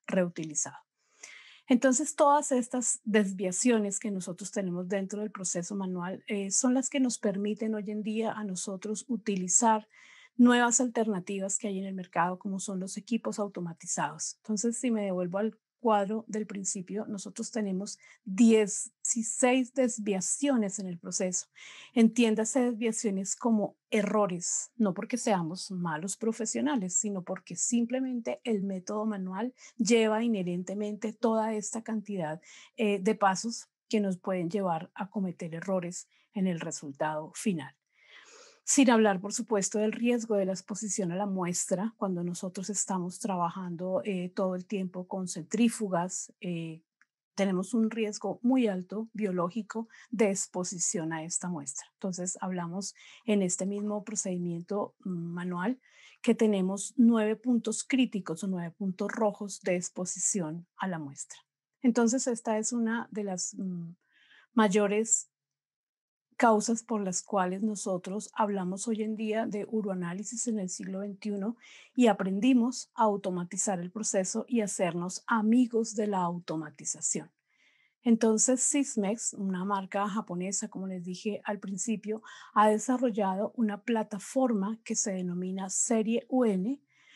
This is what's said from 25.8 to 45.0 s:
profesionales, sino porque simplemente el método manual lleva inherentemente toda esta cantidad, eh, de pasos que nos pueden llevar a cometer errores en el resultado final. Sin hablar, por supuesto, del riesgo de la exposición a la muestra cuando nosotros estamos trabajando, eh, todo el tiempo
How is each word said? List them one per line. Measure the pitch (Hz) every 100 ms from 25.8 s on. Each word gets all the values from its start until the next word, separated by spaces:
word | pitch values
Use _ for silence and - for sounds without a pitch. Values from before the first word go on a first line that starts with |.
| 175 151 190 -
profesionales, | 220 226 226 233 262 269 185
sino | - 214 196
porque | 175 185 - 175
simplemente | - 240 233 262 262 247 233 -
el | 240 208
método | 196 190 185 214 220
manual | 202 185 190 247 - - -
lleva | 196 233 220 214
inherentemente | 240 208 180 175 185 196 208 208 220
toda | - 233 220 220
esta | 214 202 226
cantidad, | 226 220 202 196 151 160 - - - -
eh, | 214 202
de | 190 220
pasos | 196 185 233 233 - _ -
que | 220
nos | 202 180
pueden | - 185 170
llevar | 208 185 160 180
a | - 190
cometer | 214 185 170 170
errores | 165 185 190 175 180 - _ _
en | 208 185
el | 165
resultado | 170 - 147 139 156 156 156
final. | - 226 165 135 - _ _ _ - - - - _
Sin | - - 254
hablar, | 226 214 190
por | 202
supuesto, | 214 220 214 196 220
del | 214
riesgo | 220 233 240 226 202
de |
la | 190
exposición | 185 - 196 220 - 180
a | 180
la | 202
muestra | 190 175 175 - 180 226 -
cuando | 196 175
nosotros | 175 175 185 190 185
estamos | 202 - 185 180 -
trabajando, | 208 185 170 190 180 170 185 185
eh, | 214 185 180 196
todo | 185
el | 185 180
tiempo | 202 185 185